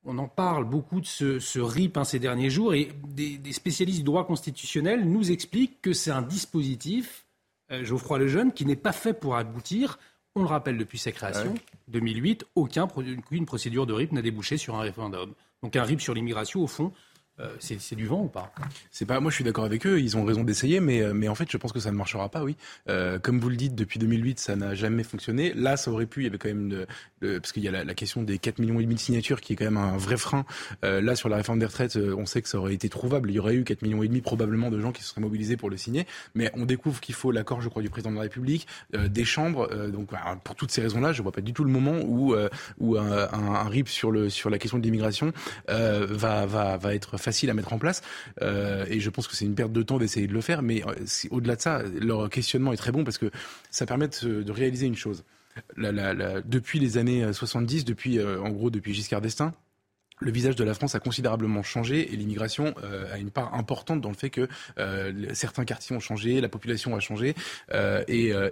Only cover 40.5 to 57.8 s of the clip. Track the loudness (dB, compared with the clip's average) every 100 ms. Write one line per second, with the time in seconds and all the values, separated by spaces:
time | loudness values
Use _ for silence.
40.5 | -6 -2 2 2 2 2 2 -2 -2 -4
41.5 | 2 4 6 4 2 2 4 4 4 2
42.5 | -2 -14 -2 2 4 4 2 2 0 2
43.5 | 2 2 0 0 0 2 4 2 0 0
44.5 | 0 0 2 2 4 2 2 0 -2 -10
45.5 | -10 -2 2 4 2 0 0 2 2 2
46.5 | 2 2 0 0 -2 -2 -4 -2 0 2
47.5 | 0 -2 0 0 -2 -8 -14 -14 -4 0
48.5 | 0 0 -2 0 0 0 -4 -6 -2 -2
49.5 | 0 0 0 2 2 2 0 0 0 0
50.5 | 0 2 0 -2 -6 -4 -4 -2 0 0
51.5 | 0 0 0 -2 0 0 2 0 0 0
52.5 | 2 2 0 0 0 0 0 -4 -4 -14
53.5 | -16 -8 -4 -2 0 0 -2 -2 -2 -2
54.5 | 0 0 2 0 0 -4 -6 -10 _ _
55.5 | -18 -14 -4 -2 0 0 0 -2 -2 0
56.5 | 0 2 2 4 4 4 4 2 0 -2
57.5 | 0 0 0